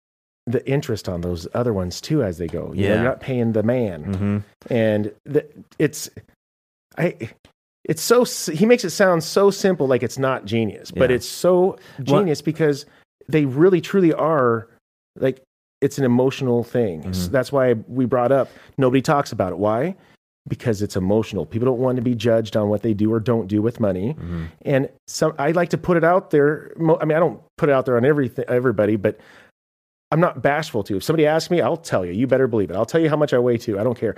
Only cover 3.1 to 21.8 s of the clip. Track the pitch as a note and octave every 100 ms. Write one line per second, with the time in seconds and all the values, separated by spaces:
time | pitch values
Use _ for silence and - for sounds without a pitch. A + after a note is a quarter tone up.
3.1 | - - B2+ A#2 A2 G#2+ B2+ A2 D#2+ E2
4.1 | F#2+ G2+ G#2 - _ - A#2+ A2 G#2+ G#2
5.1 | - - C#3+ - - - - D3+ - -
6.1 | - - _ _ _ _ _ _ - F3
7.1 | - A2+ - _ _ _ _ - D#3 -
8.1 | A#3 A#3 - - D#3 A3 A#3+ F3 - F#3+
9.1 | E3+ - G3 G3+ F#3+ G3 F3+ C3+ B2 A#2
10.1 | - C3+ B2+ G2+ A2+ A2 F2 - F#2 B2+
11.1 | B2 - - F3 F3+ F#3 - - - C3
12.1 | G3 F#3+ C#3+ - D#3 D#3 C#3 - _ _
13.1 | _ - D#3 C#3+ B2+ F3+ F3+ - G3 E3+
14.1 | B2 D3 D#3 B2 A2+ A2 _ _ _ _
15.1 | - C3 C3 _ _ _ - C#3 - C3
16.1 | A#2+ C3 - C3 A#2+ A2+ B2+ A2 D#2+ F#2+
17.1 | F#2 F2+ C3 B2+ C#3 B2+ A#2 - A#2+ B2
18.1 | B2 A#2+ C3+ A#2 - - - C3 C3+ B2
19.1 | C#3+ - G#2+ F#2 E2+ G#2 A2+ E3 F#3+ _
20.1 | _ _ _ - - B2+ G2+ G2+ G2+ F#2
21.1 | G#2+ G#2+ G2 D2+ A2+ B2 A#2+